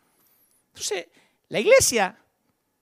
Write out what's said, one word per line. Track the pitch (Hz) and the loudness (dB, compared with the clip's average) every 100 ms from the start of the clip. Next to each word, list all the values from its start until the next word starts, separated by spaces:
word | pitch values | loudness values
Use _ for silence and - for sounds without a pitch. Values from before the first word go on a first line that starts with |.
| _ _ _ _ _ _ _ | _ _ _ _ _ _ _
Entonces, | - - 415 - _ _ _ - | -14 -10 -10 -10 _ _ _ -10
la | 175 | -4
iglesia, | 302 508 - 226 190 - _ _ _ _ _ _ | 2 4 4 0 -4 -6 _ _ _ _ _ _